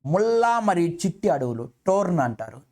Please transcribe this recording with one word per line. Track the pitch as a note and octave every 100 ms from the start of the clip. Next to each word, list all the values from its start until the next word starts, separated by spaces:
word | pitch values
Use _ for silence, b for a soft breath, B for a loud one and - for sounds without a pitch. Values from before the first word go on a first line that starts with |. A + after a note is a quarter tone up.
| C3+
ముల్లా | F3+ A3 A#3 A#3 A#3
మరియు | G#3+ F3 E3+
చిట్టి | E3+ F#3+ - G3+
అడవులు, | C#3+ B2 A#2 B2 _ -
టోర్న్ | F#3+ F#3+ E3
అంటారు, | B2 A2+ A2 A2+ -